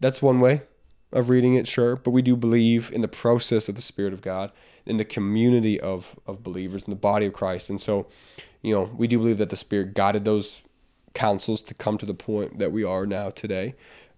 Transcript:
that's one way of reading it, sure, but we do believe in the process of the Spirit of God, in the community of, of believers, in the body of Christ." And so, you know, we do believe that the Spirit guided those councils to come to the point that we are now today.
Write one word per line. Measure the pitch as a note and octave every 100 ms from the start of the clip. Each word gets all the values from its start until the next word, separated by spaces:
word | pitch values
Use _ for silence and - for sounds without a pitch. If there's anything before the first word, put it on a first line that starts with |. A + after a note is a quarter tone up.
that's | C3 C3+
one | C#3 B2+
way | B2+ C#3+ - _ _ _ -
of | C3 A#2+
reading | B2+ B2
it, | B2+ -
sure, | - A#2+ B2+
but | -
we | B2+
do | B2+ B2
believe | A#2 A#2 A2+ A#2 A2+
in | -
the | A2
process | - A#2 A#2+ - A2+ -
of | G2+
the |
Spirit | - - G2+
of | F#2
God, | F#2 F#2 G2+ _ _ _ -
in | A2
the | G#2+
community | - G2+ A2 A#2+ B2 A2 G#2
of, | F#2+ F#2 - - -
of | G2
believers, | G2+ F2+ F#2 G2
in | G2+
the | G2+
body | G#2 G#2 G#2
of |
Christ." | - F#2+ F2+ -
And | G2+
so, | - G2+ F#2+ - - - - _
you | G#2+
know, | G#2 F#2+ A#2
we | A#2
do | A#2+
believe | A2+ G#2+
that | G2+
the | -
Spirit | - G2+ F#2+
guided | G2+ G2 G#2 G#2
those | G#2+ G2 - _ _ _ _ _
councils | - A2 G2+ - A2
to | -
come | - - G#2+
to | G2+
the |
point | F#2 - G#2+ G2 -
that | F#2
we | G#2
are | G2 F#2 G2+
now | G2 G2
today. | - G#2+ F#2 G#2+ - - - _